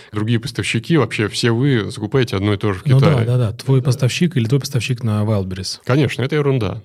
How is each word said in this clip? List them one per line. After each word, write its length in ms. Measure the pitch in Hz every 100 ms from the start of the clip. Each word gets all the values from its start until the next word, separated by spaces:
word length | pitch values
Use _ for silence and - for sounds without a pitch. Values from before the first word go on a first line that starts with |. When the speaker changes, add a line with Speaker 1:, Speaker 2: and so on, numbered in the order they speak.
| -
Speaker 1:
другие 260 | 104 107 120
поставщики, 560 | - - 98 117 - 165
вообще 320 | 113 - 104
все 240 | - 120
вы 400 | 113 143 123 98
закупаете 460 | - 104 135 120 98
одно 160 | 101
и 40 | 101
то 140 | 110
же 80 | 92
в 60 | 147
Speaker 2:
Ну 120 | 131
да, 80 | -
Speaker 1:
Китае. 160 | 131 113
Speaker 2:
да, 120 | 123
да. 140 | 113
Твой 300 | - - 135
поставщик 560 | 131 120 123 - 175 131
или 80 | 110
твой 160 | 139
поставщик 420 | - 120 - 120
на 180 | 113 107
Wildberries. 560 | 107 107 92 92 92 -
Speaker 1:
Конечно, 380 | - 131 143 -
это 160 | 123 151
ерунда. 440 | 143 135 98 110